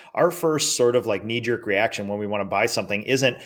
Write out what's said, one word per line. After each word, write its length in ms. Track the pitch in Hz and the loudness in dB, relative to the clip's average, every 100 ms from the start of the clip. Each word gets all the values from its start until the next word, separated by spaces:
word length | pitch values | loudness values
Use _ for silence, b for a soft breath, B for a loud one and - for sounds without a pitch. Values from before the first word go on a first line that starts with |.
| B | B
our 160 | - 170 | 2 2
first 460 | 165 160 156 - - | 2 0 0 0 2
sort 180 | 120 123 | 4 4
of, 100 | 110 | 0
like, 180 | 98 | -2
knee-jerk 420 | 107 117 117 117 107 | -2 -4 -2 -2 0
reaction 400 | 98 113 - 101 | 2 2 -2 -6
when 100 | 104 | -6
we 80 | 104 | -4
wanna 180 | 104 | -4
buy 220 | 98 98 117 | -2 0 0
something 360 | - 95 101 | 0 -2 -4
isn't, 340 | 107 131 131 - | 0 2 2 0